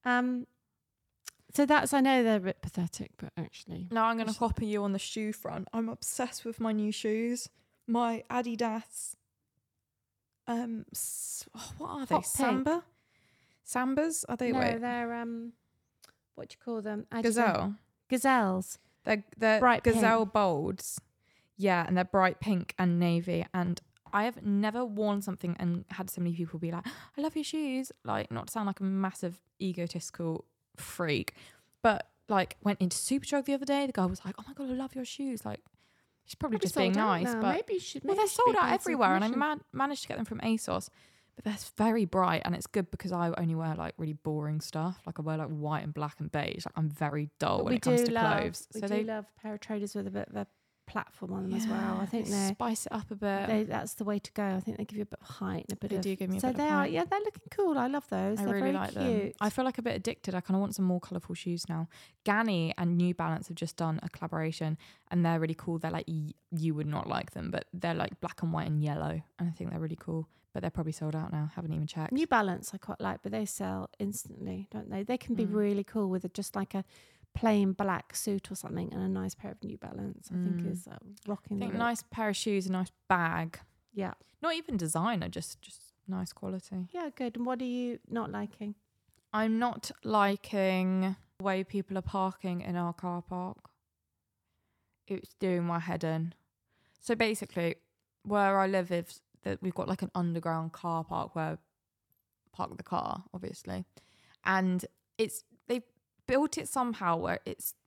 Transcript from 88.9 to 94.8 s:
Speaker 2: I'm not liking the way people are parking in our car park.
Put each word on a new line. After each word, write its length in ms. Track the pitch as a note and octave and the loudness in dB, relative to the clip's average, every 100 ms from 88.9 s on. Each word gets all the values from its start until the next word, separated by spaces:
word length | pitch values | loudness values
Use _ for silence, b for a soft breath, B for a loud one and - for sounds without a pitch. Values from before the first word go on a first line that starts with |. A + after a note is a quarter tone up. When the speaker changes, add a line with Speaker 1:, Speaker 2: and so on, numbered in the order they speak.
| _ _ _ _ | _ _ _ _
Speaker 2:
I'm 240 | G#3+ A3 A3 | 0 2 2
not 320 | B3 - - - | 0 -2 -10 -10
liking 1120 | A3 A3 G3+ G3+ - G3+ F#3+ F#3 F#3 F#3 F#3+ G3 - _ | 0 4 4 2 -2 0 2 2 2 2 0 -2 -10 _
the 80 | |
way 180 | G3 F#3+ | -2 0
people 360 | F#3 G3+ F#3 F#3+ | -2 -4 -2 -6
are 100 | F#3 G3 | -4 0
parking 420 | F#3+ F#3 F#3+ F3 | -2 -2 -4 -4
in 120 | F3+ | -2
our 200 | F3 F3 | -2 -2
car 260 | E3+ F3+ F3 | -4 -4 -6
park. 380 | F3 F3+ F#3 - _ _ _ _ _ _ _ _ _ _ _ _ | -6 -6 -6 -10 _ _ _ _ _ _ _ _ _ _ _ _